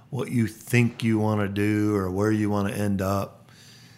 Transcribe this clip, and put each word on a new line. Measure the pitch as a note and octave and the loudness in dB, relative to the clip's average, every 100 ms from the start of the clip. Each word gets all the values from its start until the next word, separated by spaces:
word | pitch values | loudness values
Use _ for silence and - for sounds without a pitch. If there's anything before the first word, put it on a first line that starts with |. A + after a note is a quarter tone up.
| - | -12
what | A#2+ - | -10 -4
you | B2 G#2+ | -2 -2
think | - - A#2+ A#2 - | -4 0 2 2 0
you | A2+ A2 | 0 2
wanna | G#2+ G#2+ G2+ | 2 0 0
do | G2+ G#2 G#2+ G#2 G#2 | 0 0 2 2 0
or | F#2 | 0
where | F#2 G#2+ | 0 0
you | G#2+ G#2 | 2 0
wanna | G#2 G2 | 0 -2
end | - G#2 G2 | -2 -2 -2
up. | F#2+ G2 G2 - - - - - - | -2 -2 -4 -10 -20 -20 -20 -20 -20